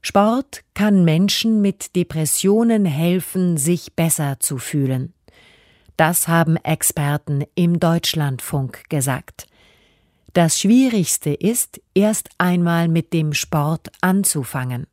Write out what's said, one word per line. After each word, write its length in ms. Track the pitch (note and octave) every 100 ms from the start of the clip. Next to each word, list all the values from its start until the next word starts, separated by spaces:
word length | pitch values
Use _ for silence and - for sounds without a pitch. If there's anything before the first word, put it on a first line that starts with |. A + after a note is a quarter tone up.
Sport 600 | - G3 G#3 B3 C4+ - _
kann 300 | - G#3+ G3
Menschen 580 | E3+ D#3+ G3 - A3+ A3
mit 340 | G3 F#3+ - F3+
Depressionen 880 | E3+ D#3 D3+ - F#3+ G#3 A#3 A3 F#3+
helfen, 720 | C#3+ E3+ F3+ - F#3 F3+ D#3+
sich 380 | C#3 F3 - -
besser 440 | E3 - C#3+ C3+
zu 180 | - C3+
fühlen. 560 | - D3+ C3+ C3 E3 _ _ _ _ _ _ _ _ -
Das 300 | D#3+ F3 -
haben 300 | E3 D#3+ D#3+
Experten 880 | - D#3+ - - C#3+ D3 - C#3+ - -
im 240 | E3+ E3+
Deutschlandfunk 1080 | E3+ E3+ - E3 D3 C3 - D3 C3 - _
gesagt. 580 | D3+ C3 B2+ - - - _ _ _ _ _ _ _ -
Das 260 | F3+ E3 -
Schwierigste 720 | G3 B3 C4 A3 D#3+ - D#3
ist, 500 | C#3+ G3 A#3+ - - _ F#3+
erst 340 | G#3 A3 - _
einmal 500 | F3+ F3+ E3+ E3+ E3+
mit 240 | E3 -
dem 220 | E3+ D#3
Sport 560 | D3 - D#3 D3 D#3+ - _
anzufangen. 840 | F#3 G3 F#3+ D3+ B2+ C3+ B2+ B2 -